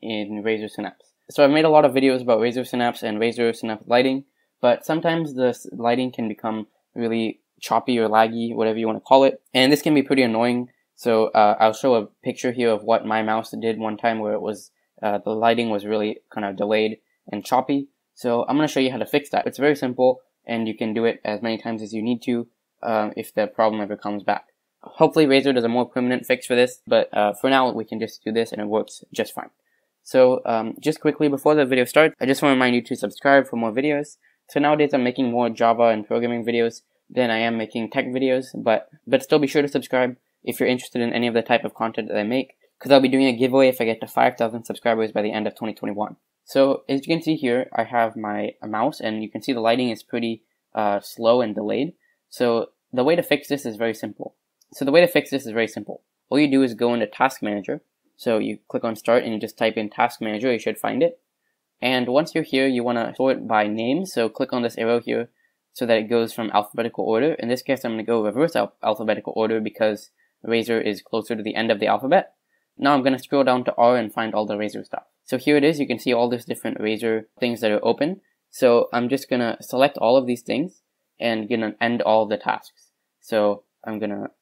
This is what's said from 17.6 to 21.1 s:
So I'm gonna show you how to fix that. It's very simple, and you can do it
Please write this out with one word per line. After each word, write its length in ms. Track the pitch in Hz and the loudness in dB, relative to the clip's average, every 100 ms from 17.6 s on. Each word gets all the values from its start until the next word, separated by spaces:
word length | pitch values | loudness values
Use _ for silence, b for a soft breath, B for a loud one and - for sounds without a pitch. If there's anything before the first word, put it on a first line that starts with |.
| - 139 139 _ _ | 0 -2 -4 _ _
So 300 | - 123 117 - | -8 -2 0 0
I'm 100 | 143 | 0
gonna 120 | 151 | 0
show 120 | 135 | 0
you 100 | 131 | -2
how 80 | 123 | -2
to 80 | 107 | -2
fix 240 | 147 143 | -2 -2
that. 160 | - 123 | -4 -4
It's 120 | - | 0
very 180 | 147 143 | 0 0
simple, 440 | 127 123 127 127 _ _ - | -2 2 2 2 _ _ -8
and 220 | 117 110 | -4 -4
you 80 | 107 | -4
can 160 | 110 | -4
do 120 | 110 | 0
it 160 | 117 | 0